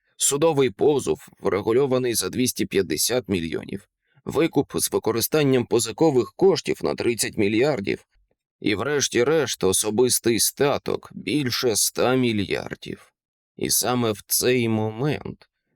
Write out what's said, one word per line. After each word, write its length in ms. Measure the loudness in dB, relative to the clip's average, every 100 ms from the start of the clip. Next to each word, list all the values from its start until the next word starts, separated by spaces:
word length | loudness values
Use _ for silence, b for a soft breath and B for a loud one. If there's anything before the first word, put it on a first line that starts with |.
| _ _
судовий 520 | -2 2 2 2 0
позов, 580 | 2 2 2 -2 -4 -6 _
врегульований 760 | -2 -2 2 2 2 0 0 -2
за 140 | -4
двісті 360 | -2 -2 -2 -2
п'ятдесят 640 | -2 -2 -2 0 -2 -2
мільйонів, 600 | -4 -2 -6 -8 -12 -14 _ _ _ -6
викуп 460 | -2 0 0 -2 -4
з 160 | -2
використанням 760 | -2 0 -2 0 2 2 2 2
позикових 680 | 0 0 2 2 4 0 2
коштів 440 | 2 2 -2 -4
на 120 | -2 -2
тридцять 420 | -2 0 -4 0
мільярдів, 680 | 0 2 2 0 -4 -6 -8 _ _ _ _ _
і 160 | -4 -2
врешті-решт 880 | 0 -2 0 2 2 2 0 0
особистий 760 | 0 2 0 2 2 2 0 0
статок 680 | 0 0 0 0 -4 -6 -6
більше 560 | -12 -4 -2 -2 -2 0
ста 440 | 0 -2 0 0 2
мільярдів. 1000 | 2 0 -2 -4 -6 -12 -12 -14 -16 _ _ _ _ -8
І 140 | -4
саме 420 | -2 0 0 0
в 100 | -2 -4
цей 420 | 0 2 2 2
момент, 800 | 0 -2 -2 -4 -4 -6 -14 _ _ _